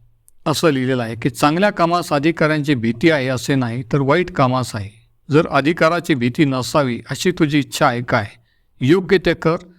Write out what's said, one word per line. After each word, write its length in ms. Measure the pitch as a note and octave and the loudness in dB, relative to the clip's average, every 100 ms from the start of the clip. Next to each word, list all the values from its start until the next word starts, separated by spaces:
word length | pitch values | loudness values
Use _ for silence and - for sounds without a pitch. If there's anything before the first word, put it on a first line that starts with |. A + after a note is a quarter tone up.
| _ _ _ - E3+ | _ _ _ -10 -4
असं 240 | D3 E3+ | 0 2
लिहिलेलं 340 | C3+ B2+ B2+ | 2 0 -2
आहे 120 | A2+ A#2 | -4 -4
की 140 | C#3 | -4
चांगल्या 400 | A#2+ D3 D#3+ G#3 | 0 0 2 0
कामास 440 | F#3+ E3+ F3 D#3+ | 2 0 0 0
अधिकाऱ्यांची 600 | D3 D3+ D#3+ D#3 D3+ C#3+ C3+ | 0 0 0 0 0 0 0
भीती 360 | A2+ A#2+ E3 | 0 0 2
आहे 160 | D#3 B2+ | 2 0
असे 280 | B2+ - C#3 | -4 -2 -2
नाही, 280 | A#2+ A#2 | -2 -6
तर 160 | G2+ D3 | -4 -2
वाईट 300 | C3+ D#3+ F3+ | 2 0 0
कामास 440 | F3+ C3 B2+ A#2+ G#2+ | 0 0 0 -4 -8
आहे. 140 | G2 - _ _ - | -10 -16 _ _ 0
जर 160 | C#3+ F3 | 2 2
अधिकाराची 680 | C#3+ C3+ F3 D#3+ F3 F3 C#3+ | 2 0 2 2 0 -2 0
भीती 300 | A#2+ B2+ D3 | 0 2 0
नसावी 560 | C3 A#2+ D#3+ C3+ A#2 - | 0 -2 0 0 -4 -8
अशी 220 | C#3 F#3 | -4 -2
तुझी 280 | F3+ D#3 D3+ | 0 0 0
इच्छा 280 | A#2+ - D3 | -2 0 0
आहे 140 | A#2+ | 0
काय? 260 | B2 B2 G#2 - _ _ _ - | -2 -2 -2 -12 _ _ _ -4
योग्य 360 | B2+ F#3 F3+ F#3+ | 2 2 2 0
ते 160 | F3 | 2
कर, 220 | E3 D#3+ F3 - | 0 0 -2 -6